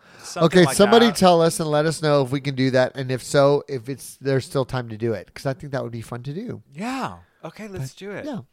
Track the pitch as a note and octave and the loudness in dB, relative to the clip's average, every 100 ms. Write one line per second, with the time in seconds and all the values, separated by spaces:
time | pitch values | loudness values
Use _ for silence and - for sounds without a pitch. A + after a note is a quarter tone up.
0 | _ - - F3 E3 F3+ D#3 C3 G#3 A3+ | _ -20 -14 0 4 6 4 4 6 6
1 | A#3 F3 F#3 E3+ E3 - D#3 D3 D#3 D3 | 6 6 4 6 4 0 -2 0 0 0
2 | D#3 C#3+ B2+ C#3 C#3 B2+ C3 B2+ B2+ C#3 | 2 2 2 -4 -4 -2 2 2 0 -2
3 | B2+ B2+ - C#3+ C#3 C#3+ - C3+ A2+ B2+ | -6 -6 0 2 4 2 -2 -10 -10 -12
4 | - - C3 C3+ - C#3 B2 C3 A#2 G#2+ | -14 -10 -2 -2 -2 -4 -2 -4 -6 -6
5 | A#2 G2+ - - C#3 C3 D3 C3+ A#2+ A#2 | -4 -6 -10 -10 -8 -8 -8 -8 -8 -12
6 | G#2+ A#2+ B2+ D#3 A#3 G#2+ A#2 C#3 A#3 C4 | -12 -12 -10 -10 -12 -14 _ -12 -10 -8
7 | E3 F2 F2+ _ E3 - G#3+ F#3 C3 - | -10 -12 _ _ -20 -16 -14 -12 -12 -14
8 | G3 F3+ D4+ A#3 A#2+ | -14 -12 -10 -12 -14